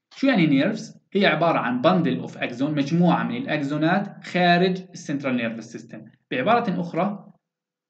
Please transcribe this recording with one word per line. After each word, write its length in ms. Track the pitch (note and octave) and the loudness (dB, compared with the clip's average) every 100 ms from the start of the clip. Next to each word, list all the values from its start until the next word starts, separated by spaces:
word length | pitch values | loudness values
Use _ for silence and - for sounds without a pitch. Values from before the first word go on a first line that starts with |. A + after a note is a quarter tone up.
| _ - | _ -2
شو 120 | C4+ | 2
يعني 200 | A3 D3+ | 4 4
نيرفز؟ 540 | C3+ F3 A3+ - - _ | 4 2 -2 -8 -18 _
هي 120 | G3 F3+ | 2 2
عبارة 340 | D3+ E3+ C#3 | 4 2 0
عن 220 | A#2+ B2+ | -2 0
bundle 480 | E3 F#3+ C3+ B2+ A2+ | 2 2 2 -2 -6
of 40 | - | -8
axon، 260 | C3+ A#2+ | -8 -4
مجموعة 600 | D3 D3+ C#3 E3+ E3+ A#2 | -2 -2 0 2 4 2
من 120 | A#2 A#2+ | 0 -4
الأكزونات 880 | D#3+ D3+ C#3 D3 D#3+ F3+ - - - | -4 -4 -4 -2 0 0 -2 -10 -6
خارج 560 | F3 F3+ F3 F#3 F#3 - | 2 4 4 4 0 -6
السنترال 420 | - - C#3 C3+ B2 | -14 -8 -6 -2 -2
نيرفس 360 | A2+ A2+ - | -4 -8 -12
سيستم. 340 | G#2+ - A2 - _ _ | -16 -16 -18 -20 _ _
بعبارة 500 | D3 F3 A#3 F#3 F3 | -2 2 2 0 -4
أخرى، 500 | - D#3 G#3 - - _ _ _ _ _ | -4 -2 -2 -4 -14 _ _ _ _ _